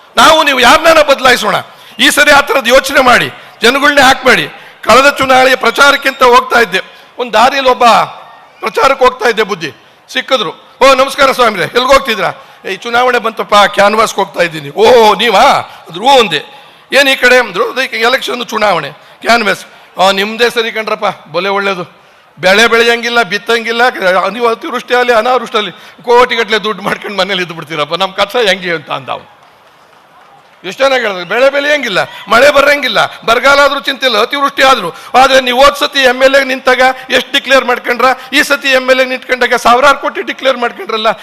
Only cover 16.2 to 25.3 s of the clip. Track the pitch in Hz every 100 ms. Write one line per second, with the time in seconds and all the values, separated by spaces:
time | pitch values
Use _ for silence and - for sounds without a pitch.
16.2 | 202 151 - - - - _ 254 277 262
17.2 | 247 254 226 180 339 254 262 220 226 262
18.2 | - 247 240 214 208 170 147 151 - -
19.2 | - 233 202 170 - - - - 190 196
20.2 | 208 220 233 240 226 214 214 214 202 -
21.2 | - 160 190 196 196 185 - _ _ _
22.2 | _ - 180 202 226 226 233 233 233 233
23.2 | 190 202 - 233 226 233 247 - 185 185
24.2 | 185 226 233 226 330 240 - 247 247 226
25.2 | 240